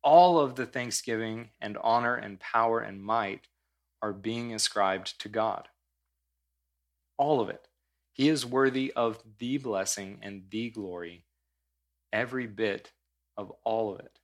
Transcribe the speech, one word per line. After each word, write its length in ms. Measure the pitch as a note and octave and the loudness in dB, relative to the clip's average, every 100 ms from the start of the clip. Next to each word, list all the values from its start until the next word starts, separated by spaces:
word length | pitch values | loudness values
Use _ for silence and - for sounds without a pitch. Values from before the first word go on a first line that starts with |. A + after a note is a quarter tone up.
All 360 | C#3+ E3+ F3+ E3+ | 10 10 10 8
of 160 | C#3 | 4
the 120 | B2+ A#2+ | -2 -6
thanksgiving 840 | B2+ B2 - - A2+ A2+ A2 A#2 _ | -6 -6 -6 -2 -4 -4 -8 -12 _
and 160 | G#2+ G#2 | -10 -2
honor 320 | A2+ A#2 A#2+ | 2 2 2
and 260 | A#2+ G#2+ G2 | -2 -6 -14
power 400 | - A#2 A2+ A2+ | -2 2 2 0
and 220 | G#2+ G2 | -4 -12
might 460 | G2+ A2+ G2+ G2 _ _ _ _ _ _ | -4 -2 -2 -8 _ _ _ _ _ _
are 140 | G#2+ | -6
being 400 | G2 G2+ A#2 A#2+ | -6 -6 -6 -6
ascribed 680 | A2 - - G2 F#2+ F#2 - | -2 -2 2 0 0 -4 -12
to 80 | G#2+ | -6
God. 400 | G#2+ A2 - - _ _ _ _ _ _ _ _ _ _ _ _ _ _ - | -2 -2 -4 -10 _ _ _ _ _ _ _ _ _ _ _ _ _ _ -2
All 220 | C#3+ C#3+ | 2 2
of 100 | G#2 | 0
it. 180 | - _ _ _ _ _ | -6 _ _ _ _ _
He 160 | - C#3 | 2 2
is 180 | D3+ B2 | 2 0
worthy 460 | C3 C3+ C3 C3+ | 2 2 2 -4
of 280 | - A#2 G#2+ A2+ G#2+ | 0 -2 -2 -16 -10
the 200 | A#2+ C#3 | -6 -4
blessing 600 | C3 G2+ G2 - G2 G2+ | -2 -4 -2 -6 -8 -12
and 220 | G2+ G2 F#2+ | -14 -14 -10
the 200 | G#2+ A#2 | -6 -6
glory, 540 | A2+ F#2+ F2 E2+ F2 _ _ _ _ _ _ _ _ _ | -8 -10 -10 -12 -14 _ _ _ _ _ _ _ _ _
every 340 | G#2+ B2 B2+ A#2+ | -4 -2 -4 -8
bit 460 | G2+ A2 G2 - _ _ _ _ - | -2 -2 -2 -8 _ _ _ _ -14
of 160 | F#2+ - | -14 -8
all 320 | A2+ A2+ A2 | -4 -2 -2
of 60 | F#2+ | -6
it. 180 | - _ | -14 _